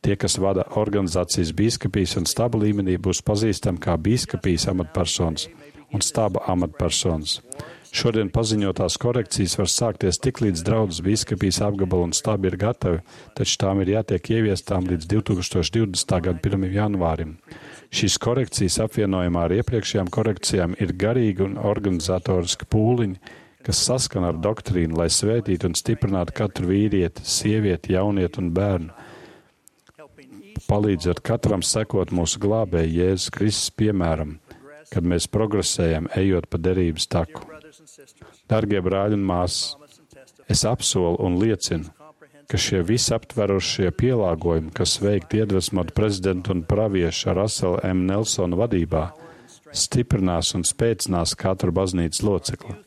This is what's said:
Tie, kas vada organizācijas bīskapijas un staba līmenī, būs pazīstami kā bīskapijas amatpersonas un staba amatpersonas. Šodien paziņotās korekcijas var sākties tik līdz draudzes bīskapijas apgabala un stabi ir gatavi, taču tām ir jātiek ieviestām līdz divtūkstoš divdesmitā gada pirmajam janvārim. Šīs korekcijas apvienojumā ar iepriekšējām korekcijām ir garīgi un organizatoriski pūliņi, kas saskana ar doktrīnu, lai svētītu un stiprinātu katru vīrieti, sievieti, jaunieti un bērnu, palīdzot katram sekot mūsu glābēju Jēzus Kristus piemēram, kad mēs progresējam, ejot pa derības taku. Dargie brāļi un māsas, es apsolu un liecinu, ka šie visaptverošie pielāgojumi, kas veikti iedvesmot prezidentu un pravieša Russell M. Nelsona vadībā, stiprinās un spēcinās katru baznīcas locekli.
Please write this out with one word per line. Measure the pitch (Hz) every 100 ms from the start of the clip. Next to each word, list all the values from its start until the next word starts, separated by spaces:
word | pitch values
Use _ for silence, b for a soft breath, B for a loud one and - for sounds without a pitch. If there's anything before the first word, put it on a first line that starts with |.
Tie, | - 101
kas | 98 -
vada | 98 95 87 -
organizācijas | 107 101 95 90 87 - 82
bīskapijas | 80 110 120 - 107 90 -
un | 85
staba | - 120 117
līmenī, | 104 104 95 90
būs | 95 90
pazīstami | - 104 110 92 104 87
kā | -
bīskapijas | 82 90 120 - 92 95 85 -
amatpersonas | 90 80 - 85 - 85 78 - B B B B
un | 104
staba | - - 107 92 -
amatpersonas. | 90 85 - 87 - 95 80 76 - - B B B B
Šodien | - 120 110 101
paziņotās | 117 110 107 98 92 92 -
korekcijas | 120 123 101 - 92 -
var | 92
sākties | - 117 98 95 85
tik | 135 -
līdz | 110 82
draudzes | 87 110 107 85
bīskapijas | 90 107 - 98 98 90
apgabala | 104 101 92 92 85
un | 80
stabi | - 104 95
ir | 90
gatavi, | 104 123 95 82 B B B -
taču | 98 -
tām | 98 98
ir | 92
jātiek | 107 107 92 -
ieviestām | 113 107 92 - 95 92
līdz | 87 80
divtūkstoš | 104 - 95 90 92 82
divdesmitā | 113 110 87 - 92
gada | 87 85
pirmajam | 107 98 92 98
janvārim. | 107 98 85 80 80 80 B B B B B
Šīs | - 101 -
korekcijas | - 123 123 - 95 - 110
apvienojumā | - 101 95 87 85
ar | 82 95
iepriekšējām | 120 117 - 107 90
korekcijām | - 110 95 - 104 87 92
ir | 90 90
garīgi | 101 127 113 95
un | 98 101
organizatoriski | 104 104 101 90 82 92 - 90 85 - -
pūliņi, | 110 110 123 107 95 B B B B -
kas | 98
saskana | - 127 - - 87
ar | 80
doktrīnu, | 98 110 - 90 82 82
lai | 82
svētītu | - 101 117 107 90 95
un | 82
stiprinātu | - 117 98 95 87 -
katru | 107 - 87
vīrieti, | 98 107 98 85 - -
sievieti, | - 107 110 101 87 -
jaunieti | 92 101 98 87 -
un | 90 85
bērnu, | 101 92 80 B B B B B B B _ _ - - 151 - 131 151 - 214
palīdzot | - 104 104 92 87 85
katram | - 117 - 98
sekot | 85 107 107 101 85
mūsu | 90 82 -
glābēju | 101 113 101 85 80 82
Jēzus | 90 95 - -
Kristus | 104 104 - -
piemēram, | 107 101 82 80 78 78 _ B - - -
kad | -
mēs | 87 87 -
progresējam, | 101 107 104 90 - 85 78 85 -
ejot | 98 92 -
pa | 87
derības | 87 92 87 80 -
taku. | 87 80 - - - 160 - 160 - 139 _ B - _
Dargie | 110 107 101
brāļi | 90 98 104 104
un |
māsas, | 95 90 90 - - - - - _ - - _ -
es | 123 107
apsolu | 123 - - 87 87
un | 92 90
liecinu, | 113 104 - 85 80 _ - - - - -
ka | 98
šie | - 98
visaptverošie | 85 120 - 113 - - 101 98 - - 92 -
pielāgojumi, | 123 123 95 80 87 82 78 -
kas | 87 -
veikti | 101 101 - 107
iedvesmot | 107 95 87 95 85 -
prezidentu | 107 98 95 90 90
un | 90 80
pravieša | 104 110 95 85 - - 90
Russell | 107 - 92 90 92
M. | 92 92
Nelsona | 101 113 - 90 87
vadībā, | 117 98 82 82 85 - B B B B -
stiprinās | 147 - 127 120 104 95 87 82 92
un | 85
spēcinās | - 117 110 - 90 82 -
katru | 95 95 92
baznīcas | 85 95 90 82 - 104
locekli. | 95 - - - 101